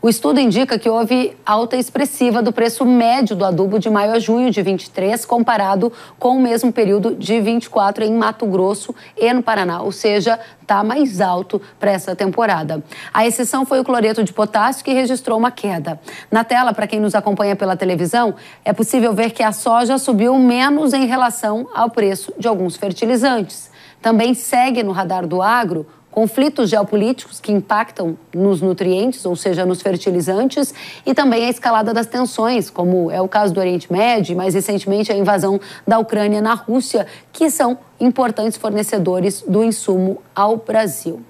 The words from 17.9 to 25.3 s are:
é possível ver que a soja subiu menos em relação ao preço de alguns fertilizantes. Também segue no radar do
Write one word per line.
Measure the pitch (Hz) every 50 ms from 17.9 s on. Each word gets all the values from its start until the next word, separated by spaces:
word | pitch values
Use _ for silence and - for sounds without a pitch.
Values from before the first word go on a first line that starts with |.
| 180 170 175 170 165 240 240 220 185 - - - - - _
é | -
possível | 208 - 226 214 - 262 226 233 220
ver | 190 226 233
que | 226 - 226
a | 214
soja | 208 - - 254 226 233 247 226 262 269
subiu | 262 - 247 196 220 240 262 269
menos | 262 247 240 247 254 277 285 294 311 277 262
em | 277 269
relação | 233 240 269 262 240 226 - - 214 208 220 247 - -
ao | - 226 240
preço | 226 - 208 196 196 185 - - - -
de | 202 233
alguns | 220 185 185 180 165 -
fertilizantes. | - 202 180 - - 220 254 240 226 269 254 233 196 - - - - - - - - - - _
Também | - 226 226 214 226 240 254
segue | - - - - 247 247 254 247 240 226
no | 202 190
radar | 185 190 170 185 185 180
do | 165